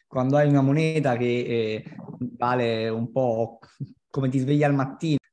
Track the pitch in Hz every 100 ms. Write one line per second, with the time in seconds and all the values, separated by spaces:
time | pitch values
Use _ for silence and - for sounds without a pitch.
0 | _ 131 131 147 147 143 135 147 160 160
1 | 135 120 120 120 123 117 110 107 - -
2 | - - 123 - 123 127 117 113 113 113
3 | 117 135 127 113 113 - - - 139 -
4 | _ - 135 135 131 147 147 139 131 -
5 | 165 143 _